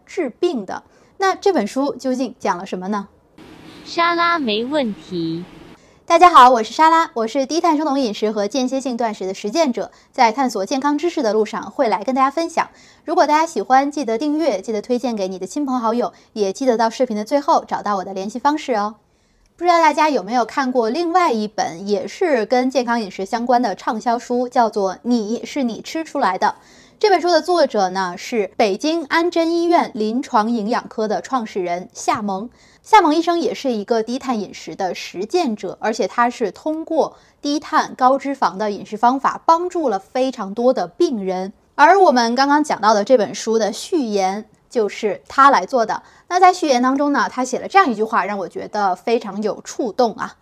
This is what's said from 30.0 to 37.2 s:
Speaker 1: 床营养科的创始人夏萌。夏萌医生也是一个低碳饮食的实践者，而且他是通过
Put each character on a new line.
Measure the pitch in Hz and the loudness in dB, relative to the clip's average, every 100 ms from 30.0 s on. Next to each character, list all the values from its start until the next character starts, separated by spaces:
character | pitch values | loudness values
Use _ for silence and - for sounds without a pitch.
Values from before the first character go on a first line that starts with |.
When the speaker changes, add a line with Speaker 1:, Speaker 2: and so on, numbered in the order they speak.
| 214 240 | -2 -2
Speaker 1:
床 | - 233 214 | 0 0 0
营 | 240 202 | -2 -2
养 | 240 - | -4 -4
科 | - 214 | -6 -4
的 | 180 | -4
创 | - 262 220 | -4 -6 -4
始 | 208 | -6
人 | 175 175 185 | -4 -6 -8
夏 | - - 269 | -6 -4 -2
萌。 | 202 190 233 - _ _ | -4 -6 -8 -16 _ _
夏 | - 427 | 2 4
萌 | 330 | 4
医 | 320 | 2
生 | 339 339 | 0 0
也 | 240 | -2
是 | 196 269 | -4 -4
一 | 220 | -4
个 | 196 226 | -2 -2
低 | 220 247 | -2 -6
碳 | 254 233 | -4 -4
饮 | 175 | -6
食 | - - 160 | -12 -14 -6
的 | 190 | -6
实 | - - - | -6 -10 -10
践 | 208 359 294 208 | -4 -2 -2 -4
者， | 180 - | -8 -4
而 | 214 | -4
且 | 233 185 | -2 -2
他 | - 240 | 0 -2
是 | - - | -2 -6
通 | - 311 311 | -6 -6 -6
过 | 320 320 - - | -4 -2 -2 -6